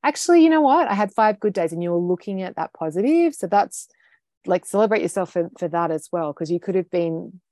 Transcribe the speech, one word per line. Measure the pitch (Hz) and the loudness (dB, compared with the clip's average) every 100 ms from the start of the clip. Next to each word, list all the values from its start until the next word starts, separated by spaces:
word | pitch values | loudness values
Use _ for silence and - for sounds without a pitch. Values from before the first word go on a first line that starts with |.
"Actually, | 285 302 - 349 | -2 -2 4 6
you | 320 | 6
know | 320 | 6
what? | 285 302 311 | 4 4 2
I | |
had | 202 208 | 0 -2
five | - 214 202 | 2 2 2
good | 214 | -2
days," | 190 165 | 0 -2
and | 170 | -2
you | 175 | -2
were | 175 | -2
looking | 175 180 - 190 | 0 -4 -4 -8
at | 185 - | -8 -6
that | 160 | -8
positive. | - 160 160 240 330 339 | -6 -6 -2 0 2 2
So | 285 180 | -2 0
that's, | 202 - - - _ _ _ _ _ - | 2 0 -6 -18 _ _ _ _ _ -2
like, | - | -2
celebrate | - 202 214 214 | 0 0 0 0
yourself | 175 - 180 | -2 -4 -4
for, | 180 170 - | -4 -6 -6
for | 175 | -6
that | 170 170 | -4 -2
as | 160 - | -4 -6
well, | 175 156 | -6 -6
'cause | 143 160 | -6 -6
you | 175 | -6
could | - 185 | -2 -4
have | 175 | -2
been | 175 170 165 175 185 _ | -4 -4 -6 -10 -20 _